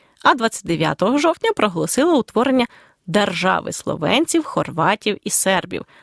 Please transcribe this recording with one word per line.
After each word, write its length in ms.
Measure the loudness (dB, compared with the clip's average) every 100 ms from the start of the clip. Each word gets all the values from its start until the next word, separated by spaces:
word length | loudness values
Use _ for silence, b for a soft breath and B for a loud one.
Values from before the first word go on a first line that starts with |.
| b b
А 120 | 2
двадцять 320 | 2 0 -2 -4
дев'ятого 520 | 0 0 0 0 2
жовтня 320 | 2 0 -2 0
проголосила 580 | 0 0 -2 0 2
утворення 520 | 2 0 0 2 2 0 b b b -4
держави 680 | 0 0 0 0 0 -2
словенців, 720 | -8 -6 -4 0 0 2 -2
хорватів 760 | -2 -4 -4 0 0 0 -2 -6
і 60 | -4
сербів 540 | -2 0 0 -2 -8 -12 b